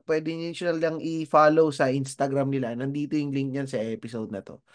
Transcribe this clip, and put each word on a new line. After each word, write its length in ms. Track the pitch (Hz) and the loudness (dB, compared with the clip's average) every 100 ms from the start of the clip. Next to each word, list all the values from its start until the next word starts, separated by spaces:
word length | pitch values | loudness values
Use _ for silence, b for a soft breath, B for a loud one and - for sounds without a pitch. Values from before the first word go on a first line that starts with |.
pwede 320 | - 160 160 165 | 0 -2 -2 -6
niyo 160 | 170 | -8
siya 180 | 170 175 | -4 -2
lang 260 | 165 160 160 | 0 -2 -2
i-follow 720 | 160 160 151 151 151 160 156 | -4 -4 2 6 8 8 4
sa 160 | 139 135 | 4 2
Instagram 640 | 135 135 - 139 139 139 | 2 -2 -2 -2 0 0
nila. 240 | 135 117 120 | 0 -2 -4
Nandito 400 | 135 143 147 151 | -4 -4 -2 -2
yung 160 | 143 | -2
link 180 | 139 135 | -2 -2
niyan 180 | 139 135 | -4 -4
sa 120 | 127 | -4
episode 480 | 113 113 113 117 104 | -4 -6 -8 -8 -6
na 120 | 98 | -8
to. 200 | - - _ | -10 -18 _